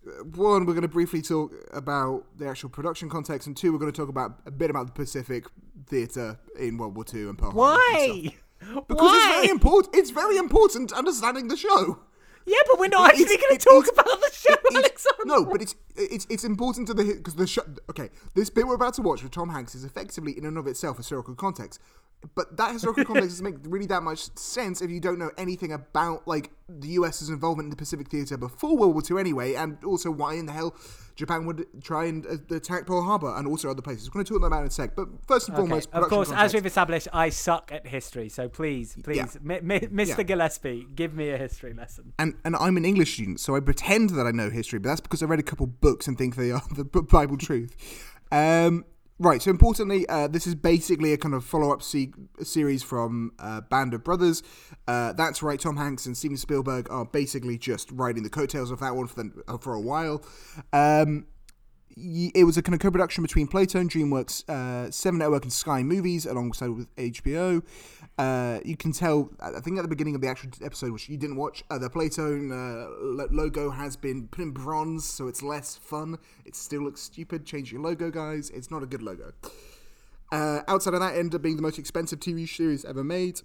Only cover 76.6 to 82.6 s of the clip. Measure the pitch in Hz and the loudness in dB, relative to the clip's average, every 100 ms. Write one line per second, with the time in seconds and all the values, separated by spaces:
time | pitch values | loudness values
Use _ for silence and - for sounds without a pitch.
76.6 | - 147 143 143 - - 160 170 147 151 | -10 -6 -8 -10 -18 -16 -12 -12 -10 -12
77.6 | 127 120 156 165 170 160 156 156 147 - | -10 -8 -6 -6 -6 -6 -8 -8 -10 -14
78.6 | 123 160 135 131 110 90 58 - - - | -12 -12 -10 -10 -10 -12 -16 -18 -20 -20
79.6 | - - - - - - - 151 151 147 | -20 -20 -20 -20 -20 -20 -8 -4 -2 -4
80.6 | - 190 190 175 185 165 170 165 160 156 | 0 0 0 -2 -2 -2 -2 -2 -4 -2
81.6 | 156 156 139 165 165 151 - 165 165 - | -4 -6 -8 -8 -6 -8 -8 -6 -8 -2